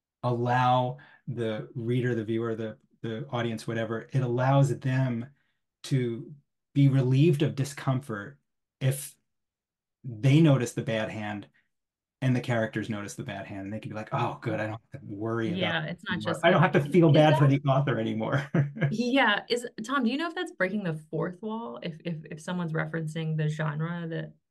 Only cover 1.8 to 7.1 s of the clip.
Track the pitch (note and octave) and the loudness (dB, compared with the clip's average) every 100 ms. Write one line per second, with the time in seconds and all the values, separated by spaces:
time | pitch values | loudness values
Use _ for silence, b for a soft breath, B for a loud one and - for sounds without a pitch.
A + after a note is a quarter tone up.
1.8 | A#2 B2 B2 A2+ G#2+ A2+ A#2 A2 A2 G#2 | -2 0 0 -2 -2 -2 -2 -4 -6 -10
2.8 | _ _ A2+ A2 - A#2+ A#2 A2 - A2+ | _ _ -8 -8 -6 -4 -4 -4 -4 -4
3.8 | A2+ A2+ - C3+ B2 A#2+ C3 C#3 C3+ A#2 | -4 -4 -4 -2 0 2 4 6 4 2
4.8 | C3+ C3 C3 A#2 A#2+ _ _ _ _ _ | -2 0 0 -2 -6 _ _ _ _ _
5.8 | - C3+ A#2+ A2+ - - _ _ _ C#3+ | -2 0 0 -4 -10 -18 _ _ _ 4
6.8 | C#3 C3+ B2+ | 6 6 4